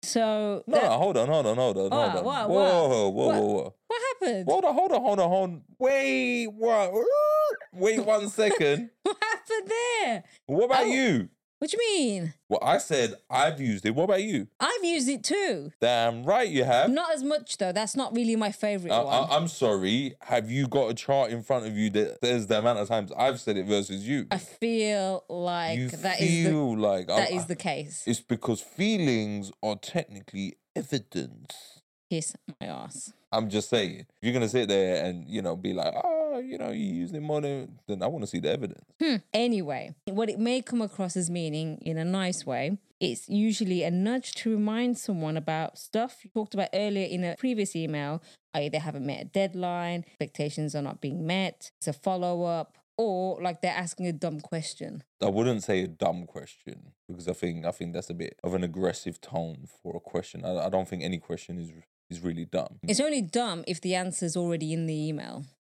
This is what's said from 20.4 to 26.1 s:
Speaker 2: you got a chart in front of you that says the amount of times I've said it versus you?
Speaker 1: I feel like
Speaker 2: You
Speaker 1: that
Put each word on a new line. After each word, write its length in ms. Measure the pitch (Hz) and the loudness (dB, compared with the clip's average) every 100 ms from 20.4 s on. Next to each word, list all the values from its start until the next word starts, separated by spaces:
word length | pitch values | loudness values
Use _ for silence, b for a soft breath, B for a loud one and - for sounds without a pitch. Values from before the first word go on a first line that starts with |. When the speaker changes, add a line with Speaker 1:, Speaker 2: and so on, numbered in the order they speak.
| 110 | 0
Speaker 2:
you 160 | 123 135 | -2 0
got 200 | 139 120 | 2 2
a 60 | |
chart 380 | 117 - 139 123 | -2 0 2 2
in 100 | 117 | -2
front 240 | 110 131 110 | 0 0 0
of 100 | 104 | 0
you 140 | 107 | 2
that 280 | 101 107 - | 2 0 0
says 240 | 123 123 104 | 2 2 2
the 140 | 110 | 4
amount 180 | 117 113 | 4 2
of 80 | 104 | 2
times 240 | 113 98 - | 0 -2 0
I've 240 | 127 120 | 2 2
said 160 | 117 98 | -2 -2
it 100 | 92 | 2
versus 400 | 104 98 95 104 | 0 0 -6 -2
you? 220 | 143 - | -4 -2
Speaker 1:
I 80 | 190 | -4
feel 840 | - - 233 226 214 208 190 190 - | -6 -4 -2 0 0 0 0 -4 -6
like 500 | 175 175 175 165 165 | -6 -4 -2 -2 -2
Speaker 2:
You 80 | 127 | -4
Speaker 1:
that 320 | 160 180 | -2 -2